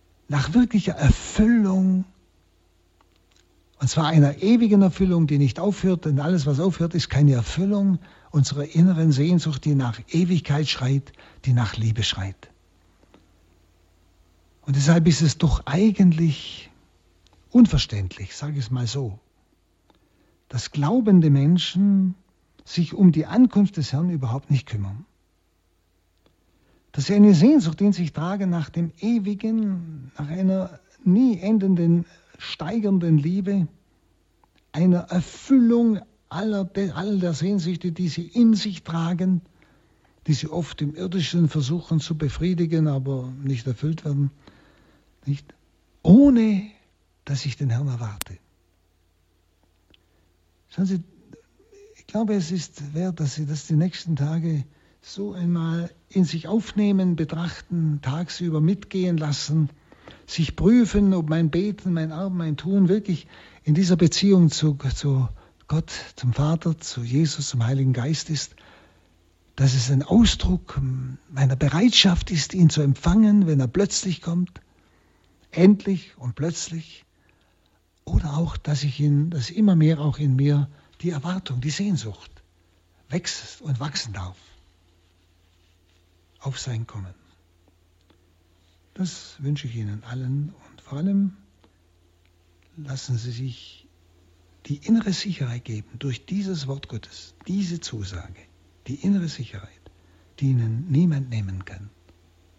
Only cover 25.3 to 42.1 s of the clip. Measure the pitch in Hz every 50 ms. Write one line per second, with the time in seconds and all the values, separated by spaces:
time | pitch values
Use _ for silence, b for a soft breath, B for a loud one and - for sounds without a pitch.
25.3 | _ _ _ _ _ _ _ _ _ _ _ _ _ _ _ _ _ _ _ _
26.3 | _ _ _ _ _ _ _ _ _ _ _ _ - 147 135 - 202 208 208 208
27.3 | 196 143 180 262 320 285 170 165 156 - 202 208 185 170 175 147 - 147 156 180
28.3 | 202 202 196 185 170 165 147 - - 170 170 160 - - 196 220 240 226 190 202
29.3 | 208 196 - 220 226 220 214 202 190 175 170 165 156 143 127 131 - - 147 143
30.3 | 165 185 190 185 190 190 185 - - - _ _ _ _ - 190 180 226 262 254
31.3 | 214 165 185 208 226 208 196 196 185 170 170 170 170 170 170 b b b b b
32.3 | b b - - - - 151 160 226 233 208 202 196 180 175 170 160 147 139 165
33.3 | 185 202 185 196 202 196 165 - - _ _ _ _ _ _ _ _ _ _ _
34.3 | _ _ _ _ _ _ _ _ - 151 175 185 175 175 170 - - 180 - -
35.3 | - - - - 269 262 240 226 233 233 233 226 214 185 - _ _ _ _ -
36.3 | - 170 208 220 208 196 190 175 - 196 202 180 131 135 185 208 208 190 180 175
37.3 | 160 131 165 196 208 196 156 175 180 160 - 180 160 175 180 160 - 170 175 -
38.3 | - 240 233 226 220 190 - 214 180 160 - - 160 170 165 170 180 165 185 190
39.3 | 185 165 - _ b b b b b b b b b b b b b b b -
40.3 | 147 - - 156 151 175 156 - - - 151 143 151 165 185 185 175 190 147 -
41.3 | 170 175 165 143 - 156 131 123 165 175 - - 165 156 - -